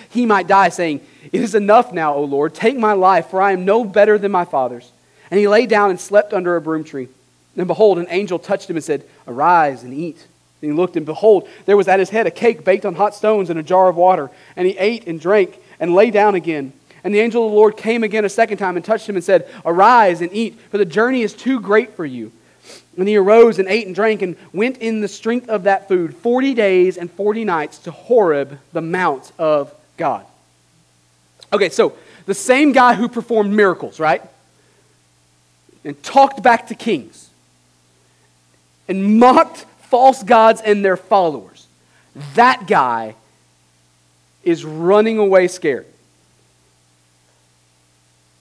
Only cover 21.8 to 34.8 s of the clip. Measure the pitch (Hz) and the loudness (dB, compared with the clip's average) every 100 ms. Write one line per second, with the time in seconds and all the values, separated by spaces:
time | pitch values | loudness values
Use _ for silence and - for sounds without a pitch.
21.8 | 247 - 151 127 110 _ _ _ - - | 0 -8 -10 -10 -14 _ _ _ -20 -20
22.8 | _ - 196 214 190 226 233 180 190 214 | _ -6 -2 2 4 6 6 4 -2 -2
23.8 | 196 180 220 208 185 160 - 175 240 254 | -4 -4 -2 -2 -6 -10 -12 -4 -4 -4
24.8 | 226 220 202 - 226 240 240 214 190 190 | -6 -4 -6 -8 -6 -6 -4 -4 0 -2
25.8 | - 180 165 - 233 247 269 233 202 185 | -2 -4 -4 -6 -2 -2 -2 0 0 2
26.8 | 185 180 170 - 208 220 208 165 147 - | 0 -2 -12 -6 -4 -2 -2 -4 -6 -12
27.8 | 131 - - 240 180 143 135 143 _ 170 | -18 -14 0 2 2 0 -4 -10 _ -10
28.8 | 160 185 175 131 - - 160 151 139 - | -6 -2 -2 -4 -10 -6 -2 -2 -2 -14
29.8 | _ - 156 104 - _ _ _ _ _ | _ -8 -6 -6 -10 _ _ _ _ _
30.8 | _ _ _ _ _ _ - 202 185 - | _ _ _ _ _ _ -6 -2 -2 0
31.8 | 175 - _ - - 196 - 254 302 254 | -2 -2 _ -20 -10 -8 0 2 4 4
32.8 | 247 196 233 240 - 226 202 208 196 165 | 4 2 -2 -6 -4 -2 0 2 2 0
33.8 | 104 - 156 165 - _ _ _ _ _ | -10 -6 -2 -2 -6 _ _ _ _ _